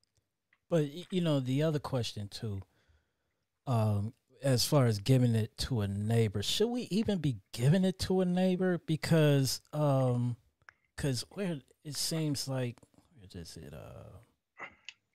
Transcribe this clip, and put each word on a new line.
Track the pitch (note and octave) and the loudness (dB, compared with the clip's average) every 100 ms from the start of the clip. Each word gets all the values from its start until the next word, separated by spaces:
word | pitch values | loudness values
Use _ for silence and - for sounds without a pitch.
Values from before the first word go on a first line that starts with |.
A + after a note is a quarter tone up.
| _ _ _ _ _ _ - | _ _ _ _ _ _ -2
But, | E3+ | -2
y-, | C#3+ E3 E3+ | -2 -6 -6
you | F#3 | -2
know, | E3 C#3 | 0 0
the | B2+ C3+ | 0 0
other | D#3+ D3 | 0 0
question, | - C3 A2+ G#2 G2+ | -2 -4 -4 -8 -10
too, | - A2+ G2 - _ _ _ _ _ _ _ _ _ - | -8 -8 -8 -12 _ _ _ _ _ _ _ _ _ -2
um, | A#2 G#2+ G#2 G#2+ - _ - | 0 2 0 -2 -8 _ -4
as | C#3 B2 | 0 2
far | - D3 | 4 4
as | A#2+ G2+ | 4 2
giving | A2+ C3 B2 | 4 4 4
it | A2+ G#2+ - | 2 0 -6
to | - A#2+ | -4 -2
a | G2+ | -2
neighbor, | G2+ G#2+ A#2 A2 - | -2 0 2 2 0
should | - - A#3 | -2 0 0
we | B3 G3+ | -2 -2
even | F#3+ A3+ F#3+ | -2 0 0
be | D3 G#2 _ | -2 -4 _
giving | A#2 C3 F#3+ | 0 4 4
it | F#3 - | 2 0
to | - F#3 | 0 0
a | |
neighbor? | F3+ F3+ F#3 F3+ F#3 E3+ | 2 2 2 2 0 0
Because, | - D#3 - D#3+ D3+ C#3 C3 - - | -2 -2 2 4 6 4 2 -2 -8
um, | D3+ D3 C3+ B2+ B2 A#2+ A#2 _ _ - _ _ - | -2 2 2 2 0 -2 -4 _ _ -20 _ _ -6
'cause | C#3+ B2 - | -2 -2 -6
where | F#3 F#3+ D3 _ _ | -6 -4 -4 _ _
it | - | -10
seems | C3+ - D#3+ D#3 C#3 C3+ | -6 -4 -2 -2 -2 -2
like, | C3 B2 - _ _ _ | -4 -4 -6 _ _ _
where | B2 F#2+ F2+ | -20 -16 -14
is | D#2+ - | -14 -14
it, | C#2 | -16
uh, | C#2+ - - - - _ _ _ - - _ - - _ | -16 -16 -18 -18 -20 _ _ _ -20 -20 _ -20 -20 _